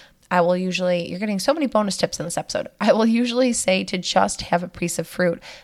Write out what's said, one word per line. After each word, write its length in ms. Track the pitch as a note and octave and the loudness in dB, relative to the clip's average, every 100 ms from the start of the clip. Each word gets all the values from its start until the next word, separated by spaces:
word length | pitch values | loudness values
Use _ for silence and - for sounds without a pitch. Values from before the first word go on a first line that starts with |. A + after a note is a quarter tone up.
| - _ - | -20 _ -2
I 120 | F#3 | 2
will 160 | F3 F3+ | 4 2
usually, 520 | F#3 F3+ F3+ F3 E3+ | 0 -2 0 0 -2
you're 100 | F3+ | -6
getting 200 | G#3+ G3 | -4 -2
so 140 | A#3 | 0
many 140 | D#4+ C4+ | 0 2
bonus 280 | A3 G#3 F#3+ | 0 0 -2
tips 240 | - - | -4 -4
in 60 | D#3+ | -6
this 120 | D#3 | -6
episode. 300 | - F#2 - - | -4 -6 -6 -2
I 100 | G#3 | 2
will 140 | G#3 A3+ | 4 4
usually 480 | A3+ B3 A#3+ B3+ | 4 2 2 2
say 320 | A#3 - F#3+ F#3+ | 2 0 0 0
to 120 | F#3+ | -4
just 440 | F3 F#3+ G3+ - | -2 2 2 -2
have 200 | - F3 | -2 -2
a 60 | F3+ | -2
piece 320 | - E3+ - | -6 -6 -4
of 80 | E3 | -6
fruit 340 | - F3+ E3+ - - | -2 0 -2 -8 -20